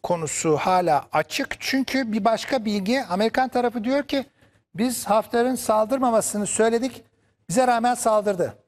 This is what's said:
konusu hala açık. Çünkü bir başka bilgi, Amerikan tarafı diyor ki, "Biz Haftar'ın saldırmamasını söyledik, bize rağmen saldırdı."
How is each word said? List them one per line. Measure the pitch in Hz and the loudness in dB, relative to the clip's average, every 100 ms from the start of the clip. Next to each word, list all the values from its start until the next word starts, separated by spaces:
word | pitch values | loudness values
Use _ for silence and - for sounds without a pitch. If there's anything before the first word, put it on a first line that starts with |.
konusu | - 175 156 - 165 147 | -4 -4 -4 -4 0 0
hala | 185 185 170 143 - | 2 2 2 0 0
açık. | 151 - - 269 - | -2 -2 -6 -6 -6
Çünkü | - 269 254 262 233 | -2 -2 0 -2 -2
bir | 214 | 0
başka | 214 220 - 269 | 0 0 -2 -2
bilgi, | 214 208 190 262 | 0 -2 0 -2
Amerikan | 208 185 226 262 262 | -2 -2 0 0 0
tarafı | 247 240 240 | 0 -2 -2
diyor | 220 277 | -2 -2
ki, | 277 277 262 _ _ _ _ | 0 -4 -4 _ _ _ _
"Biz | 165 247 233 | -4 -2 -2
Haftar'ın | - 214 214 240 247 | 0 0 2 0 2
saldırmamasını | 247 - 214 220 269 247 226 - 208 196 | 0 0 2 2 0 2 2 0 -4 -2
söyledik, | - 220 233 254 - - _ _ _ - | 2 2 2 -2 -6 -20 _ _ _ -2
bize | 190 247 | 2 4
rağmen | 233 240 | 4 2
saldırdı." | 240 233 214 208 185 135 - | 2 2 2 2 -2 -4 -6